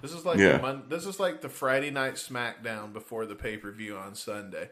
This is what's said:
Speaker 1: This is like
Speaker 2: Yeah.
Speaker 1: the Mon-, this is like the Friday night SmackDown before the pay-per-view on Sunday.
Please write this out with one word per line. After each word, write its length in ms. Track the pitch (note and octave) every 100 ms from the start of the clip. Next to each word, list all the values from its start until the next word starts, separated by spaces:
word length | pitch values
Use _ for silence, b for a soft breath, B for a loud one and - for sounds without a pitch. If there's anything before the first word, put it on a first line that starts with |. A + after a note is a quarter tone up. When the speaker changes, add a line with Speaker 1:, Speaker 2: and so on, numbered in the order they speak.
Speaker 1:
This 100 | C#3
is 100 | E3
like 140 | E3+ G2+
Speaker 2:
Yeah. 200 | G2 -
Speaker 1:
the 40 |
Mon-, 220 | C3 C#3 -
this 200 | D#3+ F#3+
is 120 | F#3+
like 220 | F#3+ D#3+
the 80 | C#3
Friday 400 | - C3+ C3+ D3
night 240 | C#3 C3 B2+
SmackDown 800 | - B2+ A#2 A2 A2+ A2 G#2+
before 320 | G#2+ - A2+ A2
the 80 |
pay-per-view 640 | G2+ A#2 G#2+ G#2 G#2 G#2+ G2
on 160 | G2
Sunday. 560 | G2+ - G#2 G2+ F2 F2